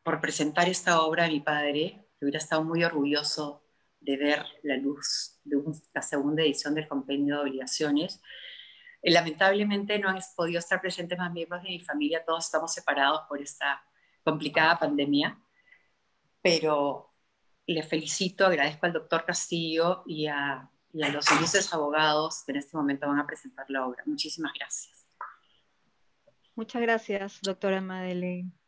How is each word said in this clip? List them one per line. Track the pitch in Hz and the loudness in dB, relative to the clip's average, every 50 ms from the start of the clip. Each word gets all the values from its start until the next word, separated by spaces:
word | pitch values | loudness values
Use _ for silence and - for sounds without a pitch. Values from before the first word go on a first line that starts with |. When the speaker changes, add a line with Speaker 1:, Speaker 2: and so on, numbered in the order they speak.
Speaker 1:
por | _ 165 156 156 | _ -2 -2 -2
presentar | 160 160 - - 151 151 151 175 175 180 | -2 -4 0 0 -2 0 2 2 2 2
esta | 185 - - 185 170 165 | 2 0 2 4 6 6
obra | 160 156 160 175 170 | 6 4 4 2 2
a | 165 | 2
mi | 156 143 | 2 0
padre, | 147 156 151 147 147 147 143 147 160 190 - - - _ _ | 0 0 0 0 0 0 0 0 -2 -2 -4 -12 -20 _ _
que | _ 143 | _ -4
hubiera | 143 147 | -2 -2
estado | 156 - - 165 156 160 | -2 -2 0 0 2 2
muy | 165 165 165 170 | 2 2 2 2
orgulloso | 170 160 151 139 143 147 147 143 - - 156 151 147 143 - _ _ _ _ _ _ _ _ | 2 2 0 0 2 0 0 0 -2 -4 -4 -4 -6 -8 -12 _ _ _ _ _ _ _ _
de | - 139 139 | -4 -4 -2
ver | 135 147 147 147 147 - - - - - | 0 2 2 2 0 -2 -10 -16 -8 -4
la | 147 135 | -2 -2
luz | 131 139 139 147 143 - - - - - - _ _ _ | 0 0 -2 -4 -4 -6 -4 -4 -4 -6 -8 _ _ _
de | 143 143 | -2 0
un, | 139 143 160 151 - _ _ _ | 0 0 -2 -6 -8 _ _ _
la | 139 | -8
segunda | - - - 143 139 147 151 156 160 | -6 -2 -2 0 0 2 2 4 2
edición | 151 135 - - 147 151 | 2 2 0 -2 -2 -2
del | 156 156 | -2 -2
Compendio | - 147 139 131 135 139 143 143 143 147 | -4 -6 -6 -4 -2 -2 0 0 0 0
de | 147 | 0
Obligaciones. | 143 135 135 131 127 131 - - 156 147 143 147 170 190 - - _ - - - - - - - - - - - - - - _ | -2 -4 -4 -6 -6 -6 -2 -2 0 2 2 0 0 -2 -8 -14 _ -20 -20 -18 -18 -18 -18 -20 -20 -20 -20 -20 -20 -20 -18 _
Eh, | - 175 | 4 6
lamentablemente | 165 170 165 165 156 160 196 190 196 208 208 208 202 202 202 202 208 | 6 6 6 2 2 4 6 6 6 4 2 2 0 0 0 0 0
no | 208 202 190 | 0 0 0
han | 190 | -2
es-, | 190 180 - - | -2 -6 -10 -2
podido | - 170 165 170 170 | -2 -2 0 0 -2
estar | 170 - 190 180 | 0 0 -2 -2
presentes | 190 185 175 - 175 170 180 | 0 -4 -4 -6 -6 -6 -4
más | 175 180 175 | -4 -4 -6
miembros | 170 170 165 165 175 175 180 | -4 -6 -6 -6 -6 -8 -8
de | 190 | -10
mi | 180 170 | -10 -10
familia, | 175 - 147 147 147 147 165 160 165 | -8 -6 -4 -2 0 0 0 -2 0
todos | - 165 170 170 | -2 -2 -2 -2
estamos | - - 156 156 160 - | -2 -2 -2 -2 -2 -6
separados | - - - 143 139 139 139 156 156 151 | -4 -2 -2 2 4 4 4 4 2 -2
por | - 147 143 | -6 -8 -8
esta | 143 - - - 143 143 139 - _ _ _ _ _ _ _ _ _ | -8 -10 -8 -4 -4 -4 -4 -4 _ _ _ _ _ _ _ _ _
complicada | 160 151 147 151 151 - 165 156 160 170 | -2 -2 0 -4 0 2 4 4 4 4
pandemia, | 170 160 147 147 143 143 143 143 143 156 233 - - _ _ _ _ _ _ - _ _ _ _ _ _ _ _ _ _ _ _ _ | 4 2 0 0 0 2 2 2 2 2 0 -4 -10 _ _ _ _ _ _ -20 _ _ _ _ _ _ _ _ _ _ _ _ _
pero | - 185 170 156 160 156 151 143 143 143 131 123 - _ _ _ _ _ _ _ _ _ _ _ _ | 2 2 2 4 2 2 2 4 2 0 -2 -4 -10 _ _ _ _ _ _ _ _ _ _ _ _
le | - 170 160 156 | -2 -2 -2 -2
felicito, | - 165 165 156 - - - 190 180 - - 196 | -2 -2 -2 -2 -2 -2 -2 -2 -2 2 4 4
agradezco | 190 175 147 139 151 151 - - | 4 6 4 2 0 0 0 -2
al | 175 170 | 0 0
doctor | 156 - - 175 165 - | -2 -2 0 0 0 0
Castillo | - 170 - - - 175 170 165 160 160 160 165 170 185 - - | -2 -2 -2 -2 -2 -2 -2 -2 0 2 2 2 2 2 0 -4
y | - 160 151 151 | -8 -4 -2 -2
a, | 151 147 143 143 143 135 131 139 - _ _ _ _ - | -2 -2 -2 -2 -2 -4 -6 -8 -18 _ _ _ _ -6
y | 156 147 | -2 -2
a | 143 | 0
los | 147 147 143 - | 0 0 2 4
ilustres | 147 147 165 165 - 196 190 - 175 | 4 4 2 2 2 0 0 0 -2
abogados | 160 147 147 147 156 156 151 151 151 160 - - - - | -2 -2 0 2 4 4 4 4 2 0 -2 -6 -10 -8
que | - | -6
en | 135 | -6
este | 143 139 - - | -6 -6 -6 -4
momento | 156 143 143 139 139 147 | -2 0 0 -2 -2 -2
van | 143 143 143 | 0 0 0
a | 143 | -2
presentar | 147 156 - - 131 _ - 135 - | -2 -8 -12 -14 -18 _ -16 -10 -6
la | 135 135 131 | -4 -4 -4
obra. | 127 123 - - | -4 -6 -6 -6
Muchísimas | 151 151 143 - 156 - 165 160 135 - | -6 -4 -4 -4 -6 -6 -6 -6 -8 -6
gracias. | - - - - - - - _ - _ _ _ _ - - - _ _ _ _ _ _ _ _ _ _ _ _ _ _ _ _ _ _ _ _ _ _ _ _ | -10 -10 -8 -8 -10 -10 -14 _ -20 _ _ _ _ -16 -16 -16 _ _ _ _ _ _ _ _ _ _ _ _ _ _ _ _ _ _ _ _ _ _ _ _
Speaker 2:
Muchas | 233 220 220 - 240 | -8 -8 -4 -2 0
gracias, | 233 226 226 220 226 - 202 196 196 202 - - | 2 2 2 0 0 -2 -4 -4 -4 -6 -10 -4
doctora | 196 196 185 _ - 196 190 190 | -4 -4 -2 _ 0 0 0 0
Madeleine. | 190 185 185 185 185 185 180 180 180 180 180 180 180 180 - _ _ | -2 -6 -6 -6 -4 -4 -2 -2 -2 -2 -4 -4 -6 -10 -12 _ _